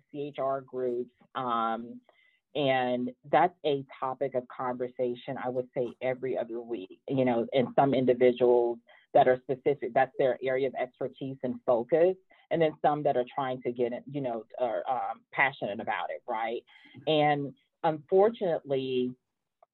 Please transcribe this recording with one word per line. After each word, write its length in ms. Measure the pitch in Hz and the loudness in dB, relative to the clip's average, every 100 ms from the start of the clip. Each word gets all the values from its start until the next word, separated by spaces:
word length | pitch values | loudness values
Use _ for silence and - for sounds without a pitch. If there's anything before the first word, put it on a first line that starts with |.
| _ | _
C 160 | 147 143 | -10 -8
H 100 | 143 | -4
R 240 | 135 135 | -4 -4
groups, 480 | 131 127 127 120 123 _ _ | -6 -4 -2 -2 -6 _ _
um, 680 | - 127 117 113 113 117 120 - _ _ _ _ - | -6 -2 0 0 -2 -6 -16 -20 _ _ _ _ -2
and 540 | 143 131 123 123 123 - 147 | 2 2 2 0 -2 -8 0
that's 240 | 151 175 - 151 | 2 2 0 -2
a 180 | 139 139 - | -2 -4 -8
topic 360 | 131 131 139 127 | -8 -4 -4 -4
of 120 | 123 | -6
conversation, 880 | - 131 123 123 - 127 120 - 127 | -6 -6 -6 -6 -4 -4 -4 -8 -8
I 60 | 117 | -6
would 180 | 127 127 - | -4 -4 -4
say, 120 | 123 - | -6 -4
every 340 | 127 131 131 95 | -6 -4 -4 -4
other 240 | 117 117 | -6 -8
week, 380 | 117 117 92 - - | -8 -10 -10 -14 -4
you 160 | 135 127 | 0 2
know, 220 | 117 117 | 2 0
and 180 | 139 120 - | 0 2 2
some 200 | 139 131 | 2 4
individuals 840 | 127 123 123 120 123 120 120 117 - - _ - | 2 4 4 6 6 6 4 -2 -10 -20 _ 4
that 120 | 123 | 4
are 140 | 127 | 2
specific, 500 | - 131 - 139 - 117 | -2 -4 -2 -2 0 0
that's 160 | 131 - | 0 2
their 180 | 143 101 | 0 0
area 240 | 131 131 135 | -2 0 0
of 80 | 117 | -2
expertise 640 | 127 - 131 - 135 135 | -6 -6 -10 -8 -10 -6
and 140 | 127 120 - | -6 -4 0
focus. 500 | 120 120 160 175 185 _ _ _ | 0 2 4 4 2 _ _ _
And 100 | 165 | 0
then 120 | 160 151 | 0 2
some 180 | 165 147 | 0 2
that 140 | 147 135 | 2 0
are 80 | 123 | -2
trying 260 | - 131 127 | -4 -4 -4
to 80 | 123 | -4
get 200 | 123 120 | -2 -2
it, 120 | 120 120 | -2 -8
you 160 | 143 | -6
know, 220 | 131 117 110 - | -4 -6 -10 -4
are, 240 | 123 104 - | -2 -2 -2
um, 340 | 123 113 113 _ | -2 -4 -8 _
passionate 480 | - 139 135 113 101 | 0 0 0 -6 -6
about 320 | 107 104 80 | -4 -4 -6
it, 100 | 80 - | -8 -6
right? 320 | 113 113 117 - _ - - - | -6 -4 -6 -10 _ -20 -10 -2
And 480 | 156 147 147 139 - _ _ | 2 2 0 -2 -10 _ _
unfortunately, 1300 | 165 156 147 190 208 233 190 160 139 139 131 127 123 127 _ _ _ _ _ | -2 -2 2 4 4 2 -2 -2 -2 -2 0 -2 -2 -4 _ _ _ _ _